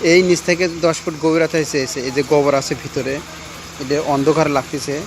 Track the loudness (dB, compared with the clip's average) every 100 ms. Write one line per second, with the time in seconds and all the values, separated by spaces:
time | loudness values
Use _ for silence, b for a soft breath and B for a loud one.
0 | 6 6 6 2 2 0 0 0 0 0
1 | -6 -2 0 2 2 0 -2 -2 -4 -4
2 | -4 -2 2 2 4 2 0 -6 -6 -6
3 | -4 -6 -10 -16 -16 -16 -16 -12 -4 -2
4 | 0 2 4 4 2 0 -2 -8 -6 -8